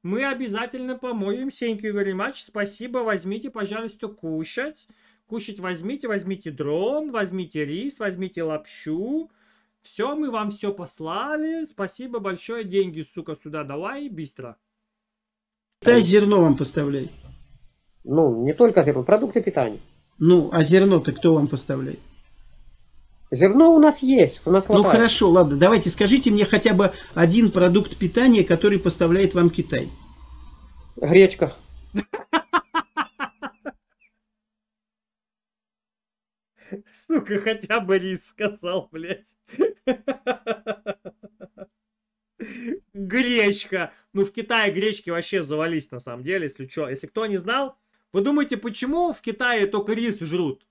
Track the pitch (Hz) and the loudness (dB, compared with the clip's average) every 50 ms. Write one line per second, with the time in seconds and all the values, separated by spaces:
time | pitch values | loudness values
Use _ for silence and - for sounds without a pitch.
0 | _ 175 190 233 269 277 269 247 262 233 196 220 240 247 - 254 254 254 254 247 | _ -4 -4 -4 -4 -4 -6 -6 -6 -6 -6 -6 -6 -8 -10 -10 -10 -10 -10 -10
1 | - 254 240 220 196 196 202 247 262 269 - - 247 233 220 202 208 214 202 202 | -8 -8 -6 -6 -4 -6 -6 -6 -6 -10 -8 -6 -6 -6 -6 -6 -6 -6 -4 -4
2 | 196 196 190 185 202 269 277 - - - _ 214 202 202 208 - 214 247 240 254 | -4 -4 -4 -6 -6 -8 -8 -12 -20 -14 _ -8 -8 -8 -8 -14 -14 -8 -6 -4
3 | 240 220 208 180 165 190 202 226 226 269 - 220 202 196 208 220 226 220 220 _ | -2 -2 -4 -4 -4 -8 -8 -8 -10 -12 -10 -8 -8 -8 -8 -10 -10 -12 -12 _
4 | - 202 208 _ - 165 160 156 160 - - 247 262 302 302 _ _ _ _ _ | -12 -14 -12 _ -10 -8 -8 -6 -8 -8 -8 -8 -8 -8 -10 _ _ _ _ _
5 | _ _ _ _ _ _ 208 233 202 - 202 202 180 185 180 160 165 208 277 285 | _ _ _ _ _ _ -12 -12 -10 -12 -14 -10 -8 -8 -8 -8 -8 -10 -10 -8
6 | - 240 214 202 170 185 196 190 _ 165 147 131 151 143 147 165 196 233 277 302 | -6 -6 -6 -6 -6 -6 -10 -8 _ -14 -10 -8 -6 -4 -2 -2 -2 -2 -4 -4
7 | 311 294 247 226 202 180 175 190 180 151 - 156 151 139 151 185 233 285 - - | -6 -6 -6 -6 -6 -6 -6 -8 -10 -8 -6 -8 -6 -6 -6 -8 -8 -10 -10 -8
8 | 220 202 185 175 190 185 _ 170 165 160 156 151 151 - - - - 156 156 170 | -8 -8 -6 -8 -10 -10 _ -8 -6 -6 -6 -8 -10 -14 -20 -16 -10 -8 -6 -6
9 | 196 240 285 320 320 - _ _ _ _ _ _ _ _ _ _ _ - - - | -6 -6 -6 -6 -8 -10 _ _ _ _ _ _ _ _ _ _ _ -20 -8 -6
10 | 214 262 294 302 302 269 226 220 214 208 202 - - 202 196 196 175 - - - | -6 -6 -4 -6 -6 -6 -6 -6 -6 -6 -8 -6 -6 -8 -6 -8 -12 -16 -14 -12
11 | 160 160 170 202 247 285 302 302 302 320 320 330 320 - _ - 202 185 - - | -10 -8 -8 -6 -6 -6 -6 -6 -4 -6 -6 -8 -10 -12 _ -10 -10 -10 -10 -14
12 | 247 254 240 233 196 196 185 180 - - 226 240 220 190 180 196 196 180 156 156 | -16 -10 -10 -8 -6 -6 -8 -8 -10 -10 -10 -8 -8 -4 -2 -2 -2 -2 -4 -10
13 | 151 - - 180 156 - 156 - _ 151 147 156 147 135 139 147 180 208 262 285 | -14 -12 -14 -16 -12 -12 -14 -14 _ -12 -10 -10 -10 -8 -10 -10 -8 -10 -10 -10
14 | 294 277 208 156 160 139 _ - 127 120 110 _ _ _ _ _ _ _ _ _ | -12 -12 -12 -12 -12 -14 _ -18 -18 -18 -18 _ _ _ _ _ _ _ _ _
15 | _ _ _ _ _ _ _ _ _ _ _ _ _ _ _ _ - 240 240 240 | _ _ _ _ _ _ _ _ _ _ _ _ _ _ _ _ 4 6 6 6
16 | 196 170 190 208 208 202 208 196 170 156 139 - 147 - - 156 147 143 139 139 | 6 6 4 4 4 6 4 4 6 4 4 2 -2 -4 -4 -4 -4 -4 -4 -6
17 | 127 - - - - 127 123 - - _ - _ _ - _ _ _ _ _ _ | -8 -10 -14 -20 -20 -20 -20 -20 -20 _ -20 _ _ -20 _ _ _ _ _ _
18 | _ 123 135 156 165 139 117 113 120 139 151 - 240 233 - 185 147 147 135 135 | _ -2 2 4 4 4 2 2 0 -2 4 4 4 6 6 4 4 4 2 0
19 | 123 - 202 220 247 233 - 240 - 208 - 147 127 113 104 98 - _ _ _ | 4 4 4 4 4 0 -2 -2 -2 0 -2 -2 -2 -2 -4 -10 -16 _ _ _
20 | _ _ _ _ 151 165 180 175 147 - - 170 160 147 180 190 196 196 190 160 | _ _ _ _ 4 6 6 6 6 2 2 2 4 6 6 6 6 6 4 4
21 | - - 143 - - 170 160 156 147 139 - 127 - - 139 131 131 135 - - | 2 0 -6 0 2 4 4 4 2 0 -2 -6 -6 -6 -6 -6 -6 -8 -10 -12
22 | - - - - - _ - _ - - - - - - _ _ - _ _ - | -16 -20 -20 -20 -20 _ -20 _ -20 -20 -20 -20 -20 -20 _ _ -20 _ _ -20
23 | _ _ _ _ - - - 131 170 196 208 269 320 330 330 320 302 302 302 - | _ _ _ _ -10 -8 0 4 4 4 8 8 8 8 8 8 8 6 4 2
24 | - 254 269 247 170 - - - - 160 180 196 190 - 208 202 202 190 160 226 | 0 2 6 6 4 4 2 -6 0 2 2 2 4 4 4 4 6 6 6 6
25 | 233 226 - - 214 185 170 185 175 147 143 139 160 190 226 202 - 175 - - | 6 4 4 4 4 6 6 6 6 4 4 4 4 6 6 4 2 0 0 2
26 | 208 196 233 269 - 233 208 208 202 196 - 214 - 220 202 180 202 185 - - | 4 4 4 4 4 2 2 2 2 2 2 2 4 4 4 4 2 2 0 -4
27 | - - - 160 170 165 175 226 226 208 - 190 180 180 175 208 202 - - - | -18 -10 0 2 2 4 6 4 4 4 4 4 4 4 4 4 2 0 -6 -4
28 | 190 175 - 240 247 262 233 214 180 - 175 165 180 208 202 185 - 175 165 - | -4 0 2 4 6 6 6 6 6 4 2 2 4 2 2 2 0 -2 0 2
29 | 180 165 170 190 196 185 190 180 170 170 165 - - - - 120 - - - - | 2 2 4 4 2 2 2 4 4 4 2 0 -4 -4 -4 -6 -6 -8 -14 -18
30 | - - - - - - - - - - - - - - - - - - - - | -20 -20 -20 -20 -20 -20 -20 -20 -20 -20 -20 -20 -20 -20 -20 -20 -20 -20 -10 -6
31 | - 147 170 185 196 185 190 - - 143 - - - - - - - - - 202 | 0 6 8 8 8 8 4 -2 -4 -4 -4 -14 -20 -20 -20 -20 -20 -8 -8 -8
32 | - _ - 453 - _ - 320 - _ - 339 - _ - 330 - _ _ 311 | -8 _ -12 -14 -10 _ -4 -4 -4 _ -4 -4 -4 _ -6 -6 -6 _ _ -10
33 | 285 - _ _ 269 - _ _ - 262 _ _ _ 285 - _ _ _ _ _ | -10 -10 _ _ -14 -14 _ _ -18 -18 _ _ _ -16 -16 _ _ _ _ _
34 | _ _ _ _ _ _ _ _ _ _ _ _ _ _ _ _ _ _ _ _ | _ _ _ _ _ _ _ _ _ _ _ _ _ _ _ _ _ _ _ _
35 | _ _ _ _ _ _ _ _ _ _ _ _ _ _ _ _ _ _ _ _ | _ _ _ _ _ _ _ _ _ _ _ _ _ _ _ _ _ _ _ _
36 | _ _ _ _ _ _ _ _ _ _ _ _ _ - 190 202 _ _ _ _ | _ _ _ _ _ _ _ _ _ _ _ _ _ -16 -16 -16 _ _ _ _
37 | _ _ 320 285 208 - 208 202 202 220 220 214 - - 214 233 202 180 190 190 | _ _ -2 -2 -2 -2 -6 -4 -2 -4 -4 -4 -4 -4 -4 -4 0 0 0 0
38 | 180 190 185 175 - - _ _ 214 202 208 208 - 175 180 185 - _ - 160 | 0 -4 -8 -8 -10 -18 _ _ -6 -6 -6 -8 -8 -6 -6 -6 -8 _ -16 -14
39 | 160 175 190 - _ _ _ _ _ _ - 254 381 440 - _ _ - 247 - | -10 -10 -12 -12 _ _ _ _ _ _ -4 -2 -2 -2 -2 _ _ -6 -6 -4
40 | - - 269 - _ 254 240 - _ 233 214 - _ 226 208 - _ 208 202 _ | -6 -10 -10 -8 _ -8 -8 -6 _ -10 -10 -8 _ -12 -12 -10 _ -14 -14 _
41 | _ 196 _ _ - 202 _ _ 196 - _ - 190 _ _ _ _ _ _ _ | _ -20 _ _ -20 -20 _ _ -20 -20 _ -20 -20 _ _ _ _ _ _ _
42 | _ _ _ _ _ _ _ _ 226 214 - 240 240 233 294 392 _ _ _ 202 | _ _ _ _ _ _ _ _ -18 -16 -16 -14 -10 -10 -10 -10 _ _ _ -14
43 | 196 185 196 254 254 240 247 233 214 202 202 202 - - 190 185 165 - _ _ | -10 -4 -2 -2 0 0 0 2 2 0 0 -2 -8 -8 -6 -8 -8 -8 _ _
44 | _ _ _ 196 196 202 _ 233 220 214 240 226 214 202 170 185 190 220 202 - | _ _ _ -2 -2 -2 _ -10 -6 -4 -2 0 0 0 -2 -2 -2 -2 -4 -4
45 | - 175 170 170 170 - - 185 165 139 147 151 156 165 170 156 143 _ - 123 | -8 -6 -6 -6 -6 -4 -4 -6 -4 -4 -4 -4 -4 -4 -4 -6 -8 _ -16 -16
46 | - 131 120 123 127 147 185 190 165 143 - - 135 131 - 160 151 127 135 135 | -14 -14 -16 -12 -8 -6 -6 -6 -6 -8 -10 -12 -18 -12 -8 -8 -8 -8 -8 -12
47 | - - _ 214 226 214 202 185 170 196 240 262 277 262 - _ _ _ _ _ | -14 -10 _ -6 -6 -4 -4 -6 -4 -4 -4 -4 -4 -6 -10 _ _ _ _ _
48 | _ _ - 190 196 269 294 294 285 285 254 208 - 233 208 - - 254 294 339 | _ _ -4 -2 0 0 0 0 0 -2 -4 -6 -6 -10 -8 -6 -6 -4 -2 0
49 | 349 349 285 - _ 233 220 214 254 247 240 220 202 196 214 208 208 208 214 214 | -2 -2 -4 -6 _ -10 -6 -4 -2 -2 0 0 0 0 -2 -4 -4 -2 -4 -2
50 | 233 233 196 - 165 156 160 180 175 147 131 _ _ _ | -2 -4 -4 -6 -8 -6 -4 -4 -4 -4 -6 _ _ _